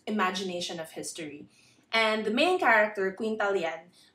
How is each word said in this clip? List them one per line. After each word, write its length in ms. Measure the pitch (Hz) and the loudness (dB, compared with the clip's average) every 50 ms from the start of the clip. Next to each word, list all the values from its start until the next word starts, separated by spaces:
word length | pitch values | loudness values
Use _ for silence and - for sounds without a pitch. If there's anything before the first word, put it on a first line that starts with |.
| - | -8
imagination 720 | - 214 208 185 185 190 190 196 185 175 175 175 - 180 165 | -4 0 0 0 0 0 -2 -4 -4 -4 -4 -6 -6 -6 -8
of 140 | 160 - | -10 -10
history. 540 | - 165 - - - - 160 147 143 147 - - _ _ _ _ _ _ _ - | -10 -10 -10 -10 -8 -10 -10 -10 -10 -14 -18 -20 _ _ _ _ _ _ _ -2
And 320 | - 226 220 214 220 220 214 | 0 2 2 2 2 0 0
the 60 | 214 | 0
main 280 | 220 269 320 359 370 359 | 2 2 4 4 4 4
character, 520 | 349 247 226 214 214 214 214 202 190 190 | 4 6 6 6 4 2 2 -2 -2 -2
Queen 240 | 190 - 226 214 220 | -2 -4 -4 -4 -2
Talien, 540 | 214 208 202 196 190 160 160 160 - - - _ - - - | 0 0 0 0 0 0 -2 -6 -6 -12 -18 _ -20 -20 -14